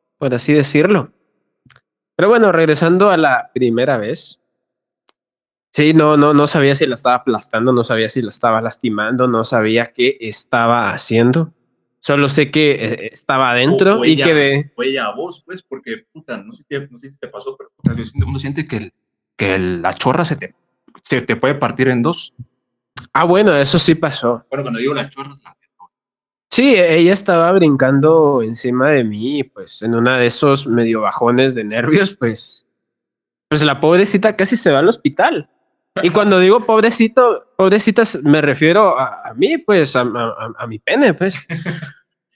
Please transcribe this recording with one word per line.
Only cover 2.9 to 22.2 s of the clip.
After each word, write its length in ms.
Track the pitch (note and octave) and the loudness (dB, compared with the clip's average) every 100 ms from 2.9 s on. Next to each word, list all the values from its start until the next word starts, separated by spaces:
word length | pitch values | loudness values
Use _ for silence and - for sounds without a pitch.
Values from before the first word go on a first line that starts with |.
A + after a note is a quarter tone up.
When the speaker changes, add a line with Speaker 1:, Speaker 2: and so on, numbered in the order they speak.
| F3+ G3+ | 4 4
Speaker 1:
a 60 | F3 | 4
la 340 | D3+ B2 - | 2 0 -2
primera 420 | B2 B2 A#2 C3+ B2+ | -2 -2 0 0 -2
vez. 380 | G#2+ D#3+ - - _ _ _ _ _ _ _ _ _ _ _ _ _ | -4 -8 -10 -16 _ _ _ _ _ _ _ _ _ _ _ _ _
Sí, 220 | - D3 | 0 2
no, 220 | D#3 D3+ D3+ | 4 4 4
no, 180 | D3 | 4
no 120 | D3 D3 | 4 2
sabía 260 | D#3+ C#3 | 2 2
si 100 | C#3 C#3+ | 2 -2
la 100 | A#2+ | -2
estaba 180 | B2+ B2 | 0 0
aplastando, 560 | - A2 - A2 B2 | 0 -4 -4 -2 0
no 120 | B2 | 0
sabía 240 | A2+ A2+ A2 | 0 -2 -2
si 120 | C3+ | -4
la 80 | A2 | -6
estaba 300 | - A#2+ A2+ | -2 0 0
lastimando, 680 | A2+ - A#2+ G#2 G#2+ B2 B2+ | -4 -6 -6 -4 -4 -2 0
no 160 | A2+ | 0
sabía 480 | A2 A#2+ A2 A2+ A#2 | -2 -2 0 0 -2
qué 240 | - B2 C#3 | -2 -2 -2
estaba 720 | A2+ - - B2 A#2 A#2+ G#2 | -4 -4 -2 0 2 0 -2
haciendo. 640 | F#2+ - A2+ A#2+ D3 D#3+ _ _ _ _ _ | -4 -2 2 2 0 -4 _ _ _ _ _
Solo 280 | - C#3+ C#3+ | -2 0 2
sé 220 | C#3 D3 | 0 0
que, 220 | D#3 D3+ | 0 0
eh, 360 | C3+ A2+ A#2+ A2 | 0 -4 -8 -8
estaba 400 | - - C3+ C3 | -10 -4 0 0
adentro 460 | A#2+ C3+ G3 F#3+ G#3 | 2 2 2 2 2
Speaker 2:
O, 20 | |
o 40 | |
Speaker 1:
y 80 | D#3 | 2
Speaker 2:
ella, 100 | D#3 | 2
Speaker 1:
que 100 | E3 | 2
de 380 | D3+ C#3 C#3 C#3+ | 2 2 0 -4
Speaker 2:
o 80 | - | -6
ella 240 | C3 C3+ A2 | -4 -4 -6
a 80 | |
vos, 280 | A2 F3 - - | -8 -12 -14 -18
pues, 160 | F#3 | -18
porque, 440 | _ C3 - A2+ _ | _ -18 -12 -14 _
puta, 260 | D#3+ - A2+ | -20 -16 -16
no 140 | G#2 | -16
sé 120 | A#2 _ | -20 _
qué, 200 | C#3+ C#3 | -12 -12
no 80 | A#2+ | -20
sé 120 | C3+ | -20
si 40 | _ | _
te 100 | - | -18
pasó, 260 | G#2 - - | -14 -14 -16
pero, 140 | - _ | -20 _
puta, 180 | - | -4
yo 100 | A#2 | -4
siento, 220 | A2+ - - | -8 -6 -6
uno 120 | C3+ | -6
siente 260 | C#3 C#3+ D#3 | -8 -8 -8
que 100 | A2+ | -10
el, 140 | G2 _ _ _ _ - | -10 _ _ _ _ -6
que 180 | G2+ | -2
el, 260 | F#2+ F#2 F2 | -2 -2 -4
la 120 | F#2 | -4
chorra 300 | - - D#3+ | -2 -2 0
se 100 | E3 | -2
te, 200 | C#3+ - _ _ _ _ _ | -6 -10 _ _ _ _ _
se 160 | - C3 | -6 -6
te 140 | B2 A2+ | -4 -2
puede 180 | C3 | -2
partir 320 | C#3 A#2+ - C3 | -2 -4 0 0
en 140 | B2 | 0
dos. 320 | C3 E3+ | -2 -4